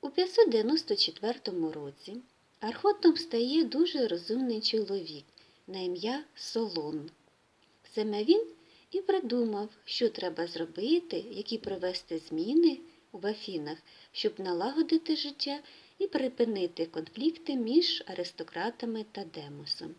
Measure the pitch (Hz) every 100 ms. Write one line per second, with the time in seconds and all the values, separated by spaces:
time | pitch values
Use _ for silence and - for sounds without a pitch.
0 | 285 302 359 - 415 226 220 311 - 202
1 | - - 214 240 - 180 160 156 143 139
2 | - 220 247 _ _ _ 214 233 403 415
3 | 339 330 - 233 240 302 262 277 339 294
4 | 233 175 - 233 254 220 220 220 196 196
5 | 160 151 - _ - _ - 190 185 180
6 | 214 269 302 - - 226 220 170 151 156
7 | 151 _ _ _ _ _ _ _ - -
8 | 214 208 220 403 453 - - - _ 370
9 | 381 381 240 240 233 202 214 - - -
10 | 233 - 180 165 170 170 165 - 220 339
11 | 339 180 208 196 208 226 214 190 180 185
12 | - 165 - 160 185 302 339 269 - -
13 | _ 196 196 214 - 175 147 160 - -
14 | - - 214 - 185 175 208 285 320 320
15 | - 311 294 277 285 285 - - - _
16 | 392 285 262 254 233 208 175 170 165 165
17 | 160 - 294 330 - 269 226 294 349 -
18 | - - 175 - 160 - 202 240 233 220
19 | 214 - 175 160 147 143 147 - 156